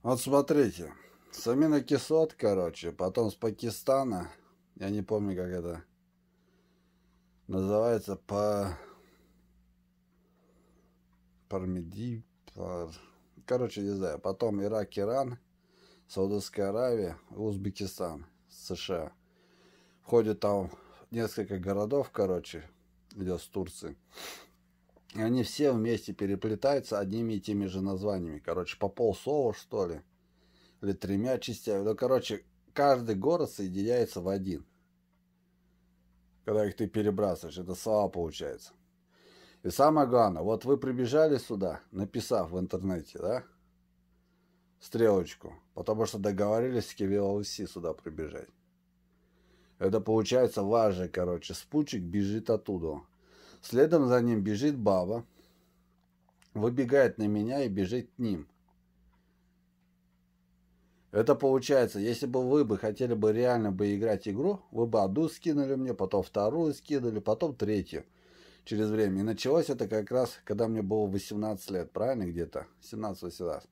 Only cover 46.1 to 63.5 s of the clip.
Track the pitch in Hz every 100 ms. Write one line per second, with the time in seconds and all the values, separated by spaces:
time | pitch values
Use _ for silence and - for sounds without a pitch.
46.1 | 107 101 98 101 113 127 123 - - 95
47.1 | 101 98 101 101 - 95 92 82 - -
48.1 | 80 78 73 - _ _ _ _ _ _
49.1 | _ _ _ _ _ _ _ 95 107 98
50.1 | 110 104 127 123 - 98 117 110 90 90
51.1 | 92 90 87 - 92 - 147 147 107 87
52.1 | 101 98 110 113 110 - 95 80 73 -
53.1 | _ _ - - - - 117 156 165 131
54.1 | 123 120 110 98 104 147 139 104 95 90
55.1 | 117 - _ _ _ _ _ _ _ _
56.1 | _ _ _ _ 110 110 127 123 139 120
57.1 | 92 107 104 110 139 127 98 92 123 -
58.1 | - 117 90 71 _ _ _ _ _ _
59.1 | _ _ _ _ _ _ _ _ _ _
60.1 | _ _ _ _ _ _ _ _ _ _
61.1 | 104 120 139 139 131 131 139 113 101 107
62.1 | 117 135 127 127 147 120 98 110 104 127
63.1 | 113 107 110 123